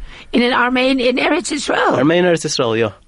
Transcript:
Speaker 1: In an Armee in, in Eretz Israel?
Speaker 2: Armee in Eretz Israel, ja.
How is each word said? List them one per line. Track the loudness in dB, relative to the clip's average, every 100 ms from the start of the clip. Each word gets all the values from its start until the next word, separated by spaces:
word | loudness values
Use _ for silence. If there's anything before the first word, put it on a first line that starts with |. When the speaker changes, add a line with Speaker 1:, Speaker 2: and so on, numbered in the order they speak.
| -8 -16 -4
Speaker 1:
In | 0
an | 2
Armee | 2 0 0 0
in, | 2
in | 0 0
Eretz | 0 -2 -2
Israel? | -6 -4 -2 0 2
Speaker 2:
Armee | 2 4
in | 2
Eretz | 0
Israel, | -2 -2 0 0
ja. | 0 -4